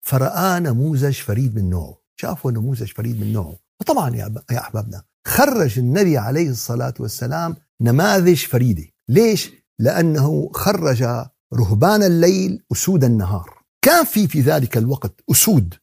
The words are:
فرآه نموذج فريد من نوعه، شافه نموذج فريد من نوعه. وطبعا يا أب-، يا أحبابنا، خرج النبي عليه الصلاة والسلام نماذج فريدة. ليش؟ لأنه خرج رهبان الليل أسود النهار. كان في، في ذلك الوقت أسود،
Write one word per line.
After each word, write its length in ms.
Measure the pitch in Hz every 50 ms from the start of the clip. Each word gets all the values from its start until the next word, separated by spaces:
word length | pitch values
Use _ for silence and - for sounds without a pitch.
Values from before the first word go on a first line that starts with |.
| -
فرآه 520 | - - 131 131 135 - - 180 190 180 175
نموذج 560 | 175 151 117 117 135 160 156 131 139 143 135
فريد 420 | - - - 104 117 135 127 107
من 140 | 110 98 90
نوعه، 280 | 90 87 80 - - _ _ _ _
شافه 340 | - - - 180 - - 135
نموذج 420 | 117 110 110 131 135 117 117 101
فريد 280 | - - 107 117 117 107
من 120 | 104 107
نوعه. 240 | 110 110 90 76 85 - _ _ _ -
وطبعا 360 | - - 311 262 170 127 120
يا 100 | 113 98
أب-، 260 | 104 110 - - -
يا 60 | 120 120
أحبابنا، 440 | - - - 110 104 110 98 95 - _ _ _ -
خرج 520 | - - - 269 294 269 226 165 127 101 131
النبي 400 | 123 123 135 196 208 180 151 123
عليه 320 | 101 113 131 160 170 147
الصلاة 440 | 127 110 - - 117 123 123 127 127 -
والسلام 560 | 123 110 - - 120 123 147 165 170 170 165 - _ _ _ -
نماذج 640 | 117 117 123 143 180 214 202 196 175 180 175 135 -
فريدة. 400 | - - 120 127 123 101 78 76 - _ _ _ -
ليش؟ 420 | 120 185 233 226 214 165 - - - _ _ _ _ -
لأنه 720 | 107 135 165 175 170 165 151 151 135 147 156 147 135 - -
خرج 500 | - - 190 208 190 165 143 131 113 127 117 120 120 - - _ _ _ _ 123
رهبان 480 | 117 117 92 104 104 135 - 214 214
الليل 600 | 202 185 175 165 165 175 190 190 185 185 185 - - -
أسود 320 | - - - 175 196 165 131
النهار. 560 | 120 117 107 101 95 101 90 87 - - _ _ _ _ _
كان 220 | - 262 330 339 311
في، 240 | - - 214 208 135
في 120 | - 151
ذلك 360 | 123 143 156 151 131 - -
الوقت 360 | 117 113 123 139 - - 101 - _ _ -
أسود، 440 | 143 - - 226 208 135 98 85 87 -